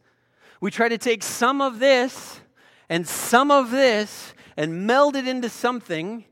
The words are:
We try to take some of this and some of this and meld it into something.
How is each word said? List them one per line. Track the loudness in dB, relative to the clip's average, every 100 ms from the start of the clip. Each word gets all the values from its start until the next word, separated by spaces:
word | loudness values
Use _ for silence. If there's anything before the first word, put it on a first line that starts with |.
| _ _ _ _ _ _
We | -6
try | 0 0
to | 0
take | 0 -2
some | -4 0 0 2
of | -2 0
this | 4 4 2 -6 -18 -20 _ _ _ _ -4
and | -4 -4
some | -8 2 4 6
of | 4 2
this | 2 2 2 -2 -10 -20 -20 -14 -6
and | -6 -4 0
meld | 4 4 2
it | -4
into | -4 -6
something. | -4 -4 -4 -6 -8 -8 -12 -16